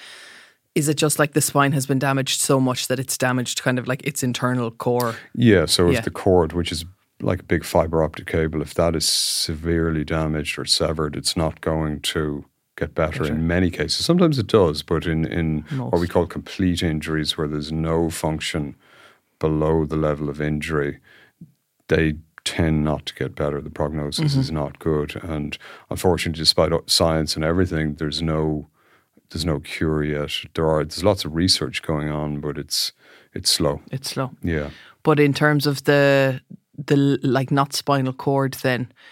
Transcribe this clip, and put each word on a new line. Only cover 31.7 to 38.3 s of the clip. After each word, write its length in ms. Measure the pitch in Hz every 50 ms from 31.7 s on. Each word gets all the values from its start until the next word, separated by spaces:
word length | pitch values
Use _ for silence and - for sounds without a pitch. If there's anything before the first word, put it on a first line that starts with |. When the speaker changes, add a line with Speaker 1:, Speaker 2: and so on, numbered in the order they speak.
| - - -
Speaker 2:
going 260 | - 80 76 76 76
on, 300 | 76 76 76 76 76 73
but 180 | 73 73 69
it's, 360 | 73 71 - - - - - - _ _ - - - _ _ -
it's 180 | 98 92 -
slow. 300 | - - 82 73 67 - - -
Speaker 1:
It's 180 | - 135 - -
slow. 220 | - 139 135 127 - -
Speaker 2:
Yeah. 280 | - 90 82 76 73 71 - - - - - _ -
Speaker 1:
But 160 | 156 151 143
in 140 | 147 143 135
terms 340 | - 151 151 151 147 139
of 160 | 151 139 135 -
the, 580 | - 143 143 143 139 139 139 135 135 127 131 - - - - _ _ _ - 139
the, 360 | - 147 143 139 139 139 -
like, 300 | - 139 120 131 135 127
not 220 | 147 139 139 143 -
spinal 400 | - - - 139 139 131 131 127
cord 400 | - - 147